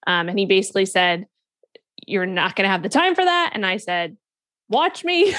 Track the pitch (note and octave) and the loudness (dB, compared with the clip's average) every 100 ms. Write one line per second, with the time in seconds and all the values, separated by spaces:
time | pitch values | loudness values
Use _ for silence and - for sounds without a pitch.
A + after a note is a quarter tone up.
0 | - F3+ E3+ F#3 F#3+ F#3+ G3 G3+ F#3+ F#3+ | -2 0 0 0 2 2 2 -2 0 2
1 | F3+ E3+ F#3+ _ _ _ _ - _ - | 2 0 -6 _ _ _ _ -20 _ -20
2 | - F#3+ F#3 F3+ F3 - G3 F#3+ F3 C4+ | -6 -4 -2 -2 -2 0 0 0 0 2
3 | F4+ F4+ F#4 F4 E4+ G#3+ F#3+ F#3+ G3 F3 | 2 2 2 2 0 -2 -4 -4 -4 -4
4 | E3+ G3 _ _ _ _ - A#3 E4+ - | -4 -10 _ _ _ _ -4 0 0 -2
5 | E4+ F4 G4+ | -2 2 2